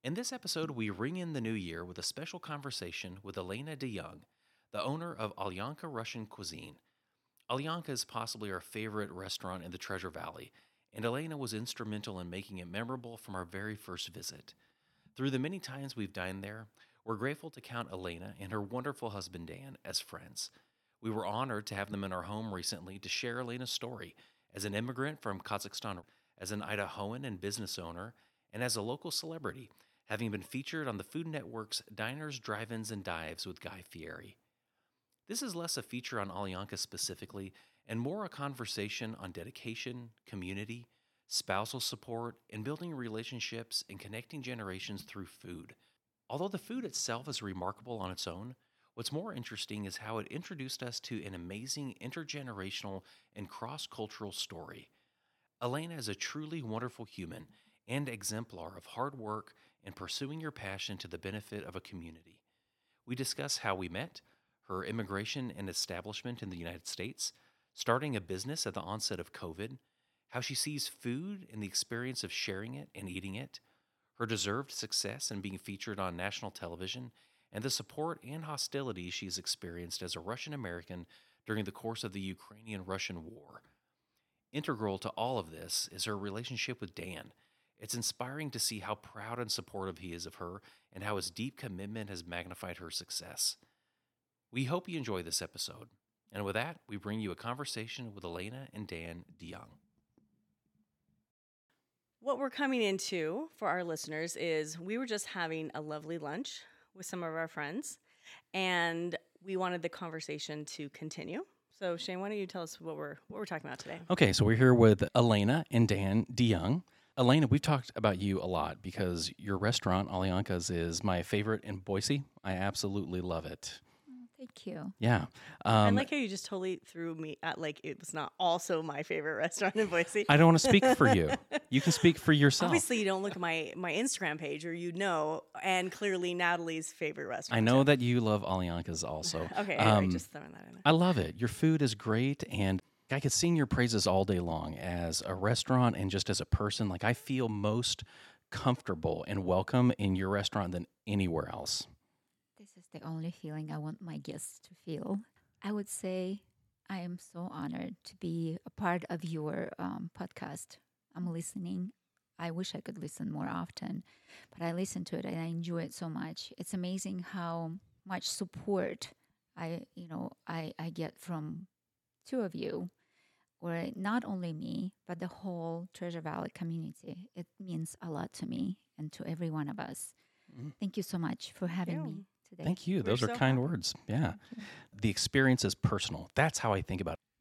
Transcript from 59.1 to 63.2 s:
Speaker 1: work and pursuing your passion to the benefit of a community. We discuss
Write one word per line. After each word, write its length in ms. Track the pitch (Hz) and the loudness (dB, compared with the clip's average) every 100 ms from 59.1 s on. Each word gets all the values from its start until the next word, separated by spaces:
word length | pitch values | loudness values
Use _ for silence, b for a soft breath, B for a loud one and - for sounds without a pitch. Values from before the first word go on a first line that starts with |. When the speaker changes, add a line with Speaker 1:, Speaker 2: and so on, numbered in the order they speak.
| 139 | -4
Speaker 1:
work 380 | 107 107 - b b b | -6 -6 -8 b b b
and 100 | 98 | -16
pursuing 460 | - 92 - 139 160 | -12 -8 -6 -6 -6
your 100 | 156 | -10
passion 480 | - 101 98 - 95 | -8 -8 -6 -6 -8
to 80 | 87 | -10
the 120 | 87 | -8
benefit 440 | 95 104 - 101 | -6 -8 -8 -10
of 140 | - 90 | -8 -10
a 40 | |
community. 600 | - 90 82 80 82 - _ _ _ _ _ _ - | -10 -14 -14 -16 -20 -20 _ _ _ _ _ _ -8
We 80 | |
discuss 440 | 123 | -4